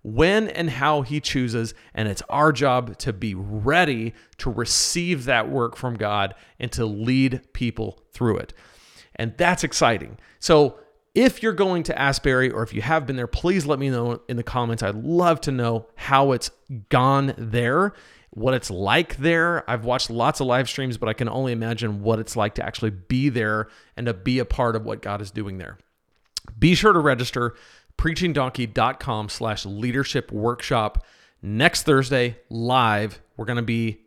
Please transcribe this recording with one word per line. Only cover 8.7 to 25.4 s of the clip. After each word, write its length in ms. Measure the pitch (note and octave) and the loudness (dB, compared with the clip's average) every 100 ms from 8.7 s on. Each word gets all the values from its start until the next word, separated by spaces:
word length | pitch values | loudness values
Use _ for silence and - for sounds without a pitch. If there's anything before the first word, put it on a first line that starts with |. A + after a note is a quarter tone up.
| - - - - - | -20 -20 -20 -18 -8
And 180 | A#2 - | -8 0
that's 280 | F3 F3+ | 0 2
exciting. 560 | E3 - C3 G#2 A#1+ - _ _ | -2 2 2 2 -6 -18 _ _
So 380 | - D#3 C#3+ - _ _ _ - | 4 6 6 0 _ _ _ 4
if 260 | B3+ - | 4 4
you're 120 | A3 | -2
going 280 | F3+ G3 F3+ | 2 0 0
to 160 | D#3 - | -2 0
Asbury, 520 | C#3 C3 C#3+ B2+ B2+ | 0 2 2 2 2
or 100 | A2+ | -2
if 100 | A2+ | -6
you 120 | G#2+ | -4
have 240 | A2 D#3+ C3+ | 0 0 0
been 80 | C3 | -6
there, 100 | A#2 | -4
please 400 | - F3 F#3+ C#3+ | -2 0 0 0
let 140 | C3+ | 0
me 100 | C#3 | 0
know 320 | B2 A#2+ A#2+ - | -2 -2 -4 -6
in 80 | A#2+ | -6
the 60 | |
comments. 400 | A#2 B2+ A#2 A#2 | -4 -4 -2 -2
I'd 200 | G2+ G#2 | -4 -4
love 380 | C3 E3+ F3 D#3+ | 0 2 4 2
to 100 | D3+ | -2
know 360 | C3 A#2 A2+ - - | -2 0 -2 -6 -14
how 380 | - C3+ C#3 | 2 4 4
it's 180 | B2 - _ _ B2 G2 | 2 -2 _ _ -14 0
gone 440 | B2+ C3 C#3 C#3 - | 2 4 4 0 -4
there, 580 | A2+ A#2+ A#2+ D3 G3+ - - - _ | -4 -2 2 2 0 -4 -20 -20 _
what 240 | - B2 | -2 0
it's 160 | B2+ - | 0 -2
like 480 | F#2 G2 C3+ F3 - | -4 2 2 2 -2
there. 500 | D3+ E3 E3+ E3+ - | 0 2 2 -2 -2
I've 180 | A#2 A2+ | -4 -2
watched 260 | B2+ - | -2 -2
lots 280 | A#2 B2 D#3 | 0 0 2
of 60 | C3 | 0
live 240 | B2 B2+ | 2 0
streams, 280 | - C3 A2+ | -4 -6 -4
but 120 | A#2 | -4
I 40 | |
can 160 | A2 A#2+ | -2 -4
only 220 | C3 C3 | -2 -2
imagine 520 | A#2 A2+ A2+ A2+ G2+ | -2 -4 -2 -4 -2
what 160 | G#2 A2+ | 0 0
it's 160 | A2+ A#2 | -2 -2
like 180 | G#2 - | -2 -2
to 100 | - | -8
actually 260 | - A2+ | -4 -4
be 380 | F#2+ - B2+ C#3 | -4 -2 0 2
there 400 | A#2+ G#2+ G#2+ G#2+ - _ - | 2 0 -2 -4 -12 _ -8
and 80 | A#2+ | -6
to 80 | |
be 240 | F#2 B2+ B2+ | -4 -2 0
a 80 | A#2 | 0
part 300 | - A#2+ A2 | 0 0 0
of 100 | A2+ | -4
what 160 | G#2+ | -8
God 180 | - G2+ | -6 -8
is 120 | G2+ | -8
doing 260 | G#2+ | -8